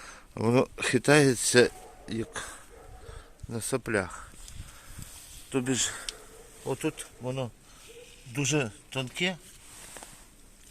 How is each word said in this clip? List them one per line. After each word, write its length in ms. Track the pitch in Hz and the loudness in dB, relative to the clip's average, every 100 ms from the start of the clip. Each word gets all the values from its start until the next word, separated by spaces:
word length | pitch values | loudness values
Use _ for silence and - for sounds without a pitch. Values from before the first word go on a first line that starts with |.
| - - - | -18 -18 -14
воно 340 | - 110 127 - - | -2 4 4 4 0
хитається, 920 | - 123 - 147 139 117 - 123 113 - - - - | 2 2 8 8 8 4 6 8 8 4 -16 -16 -8
як 360 | 110 113 - - - - - - - - - - - - | -6 -6 -8 -10 -14 -18 -20 -18 -16 -14 -16 -16 -18 -10
на 120 | 117 | -6
соплях. 720 | - 131 123 107 90 - - - - - - - - - - - - - - | -2 -2 0 0 0 -6 -14 -16 -16 -14 -14 -16 -16 -14 -14 -14 -16 -18 -4
Тобі 260 | 135 123 | -2 2
ж 160 | 120 - - - - - - - - | 2 0 -2 -10 -12 -14 -20 -20 -10
отут 420 | 127 135 156 - - - | -6 -2 -2 -4 -12 -10
воно 300 | 123 131 120 - - - - - - - - | -6 -4 -4 -8 -20 -20 -20 -20 -20 -20 -10
дуже 360 | 117 131 151 117 - - | -4 2 2 2 -4 -10
тонке, 480 | 135 127 - 180 175 - - - - - - - - - - - - - | -6 -6 -2 -2 -2 -10 -20 -20 -18 -16 -16 -16 -20 -20 -20 -20 -20 -20